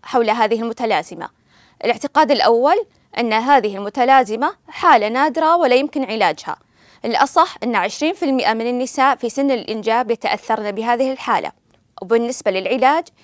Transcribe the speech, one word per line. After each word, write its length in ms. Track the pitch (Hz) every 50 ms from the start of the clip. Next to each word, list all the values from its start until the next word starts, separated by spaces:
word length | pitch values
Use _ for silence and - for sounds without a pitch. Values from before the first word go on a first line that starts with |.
| -
حول 280 | - - 247 233 214
هذه 300 | 220 240 220 208 226 220 226
المتلازمة. 680 | 233 233 - 247 220 196 151 160 - 180 - - - _ _ _ _ _ _ _ _ _ - -
الاعتقاد 460 | 220 233 - - 277 - 294 311 -
الأول 560 | 285 220 - 226 233 233 254 294 370 440 415 _ _ _ _ _ - -
أن 140 | 240 226 214
هذه 440 | 220 240 269 285 262 196 208 202
المتلازمة 760 | 196 202 208 - 277 240 262 262 262 247 196 214 226 277 349 403 _ _ -
حالة 400 | - - - 339 285 220 208 214
نادرة 480 | 233 254 285 311 240 330 320 311 339
ولا 180 | 349 320 247 247
يمكن 300 | 262 285 294 - 294 262
علاجها. 520 | 190 220 220 190 165 151 - - 165 - - _ _ _ _ _ _ _ _ -
الأصح 520 | 226 233 - 277 277 - 339 339 - - - -
أن 140 | 247 233
عشرين 380 | 196 180 214 - - 294 320 -
في 100 | - 349
المئة 300 | 269 269 254 - - 226
من 120 | 226 226
النساء 500 | 240 247 247 262 247 - 277 262 262 254
في 140 | - - 226
سن 200 | - 277 277 277
الإنجاب 600 | 262 226 - - 220 220 202 220 220 240 247 214
يتأثرن 600 | 226 - - - 220 202 - - 220 220 208 208 196
بهذه 400 | 220 220 233 240 233 269 262 262
الحالة، 400 | 262 - 254 214 165 - - - _ _ _ _ _ _ _ - - 196
وبالنسبة 480 | 180 233 233 233 240 262 - - 208
للعلاج 540 | 190 190 - - 254 247 262 262 294 339 339 - _ _